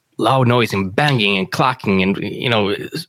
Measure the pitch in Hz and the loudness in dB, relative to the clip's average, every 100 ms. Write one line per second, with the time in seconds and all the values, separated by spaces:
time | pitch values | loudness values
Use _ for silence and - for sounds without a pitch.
0 | _ - 113 135 120 123 113 98 95 104 | _ -4 0 2 4 2 2 -2 -2 2
1 | 147 131 101 101 92 - 135 131 - 95 | 2 2 2 0 -2 0 -2 -2 0 0
2 | 95 98 101 92 - 117 101 101 - - | 2 -2 -4 -4 -2 0 0 -4 -6 -10